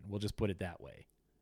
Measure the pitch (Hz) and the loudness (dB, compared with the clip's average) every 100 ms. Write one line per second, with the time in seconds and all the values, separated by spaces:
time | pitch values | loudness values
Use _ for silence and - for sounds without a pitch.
0 | 98 101 104 - 107 87 92 85 67 - | -4 0 0 4 4 4 -2 -4 -10 -14
1 | - _ _ _ | -18 _ _ _